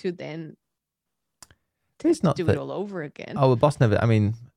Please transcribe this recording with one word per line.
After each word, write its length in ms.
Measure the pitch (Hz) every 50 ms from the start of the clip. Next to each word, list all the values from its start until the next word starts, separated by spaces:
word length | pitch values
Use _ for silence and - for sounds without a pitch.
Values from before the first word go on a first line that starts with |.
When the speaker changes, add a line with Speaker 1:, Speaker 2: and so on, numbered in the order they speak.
Speaker 1:
to 120 | - 185
then 440 | 175 - 143 147 151 165 160 147 - _ _ _ _ _ _ _ _ _ _ _ _ _ _ _ _ _ - _ _ _ _ _ _ _ _ _ _ _ -
Speaker 2:
It's 180 | 330 320 -
not 140 | - 151 135
Speaker 1:
do 100 | - 170
Speaker 2:
that 100 | 156 -
Speaker 1:
it 20 | 139
all 120 | 135 135
over 300 | 135 165 202 208 196 175
again. 340 | 147 143 - - - - -
Speaker 2:
Oh, 140 | 147 139 131
the 60 | 127
boss 240 | 117 147 147 - -
never, 180 | 131 107 101 -
I 40 | -
mean, 280 | 117 113 107 104 101 113 - - - _